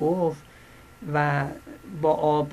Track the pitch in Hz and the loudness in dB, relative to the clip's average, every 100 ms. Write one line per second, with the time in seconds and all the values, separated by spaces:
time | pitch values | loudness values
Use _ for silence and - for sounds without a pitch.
0 | 151 180 165 147 - - - - - - | 0 2 0 -2 -14 -20 -20 -20 -20 -14
1 | 165 147 147 143 139 - - - - 165 | -4 0 2 0 -2 -8 -16 -18 -14 -2
2 | 156 156 151 151 147 | 0 2 2 2 0